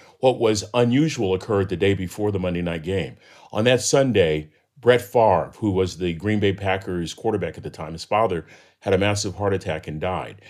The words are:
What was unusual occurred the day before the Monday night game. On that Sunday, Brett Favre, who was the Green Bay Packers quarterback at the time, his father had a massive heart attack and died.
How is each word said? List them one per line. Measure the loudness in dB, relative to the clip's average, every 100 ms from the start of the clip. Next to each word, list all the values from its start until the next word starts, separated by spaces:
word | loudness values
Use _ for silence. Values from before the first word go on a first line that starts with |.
| -20 _
What | 2 2
was | 2 0 0
unusual | 2 2 4 2 0 -2
occurred | -2 0 0 0
the | 0
day | 0
before | 0 -2 -4 -4
the | -2
Monday | -2 -2
night | -4 -6
game. | -4 -4 -4 -10 _ -20 -10
On | -2
that | 2 2
Sunday, | 2 2 4 4 2 2 -4 _ _ _
Brett | 4 4
Favre, | 4 2 4 4 0 -4
who | -2
was | 0 0 -2
the | -4
Green | -4 -2 0
Bay | 0
Packers | 0 -2 -4 -4 -6 -6
quarterback | -6 -4 -2 -4 -8
at |
the | -14
time, | -12 -12
his | -12
father | -2 0 0 -2 -8 -18 _ _
had | 0
a | 2
massive | 2 0 -4 -4
heart | -2
attack | -2 -4 -8 -8
and | -6
died. | -4 -6 -8 -14 -20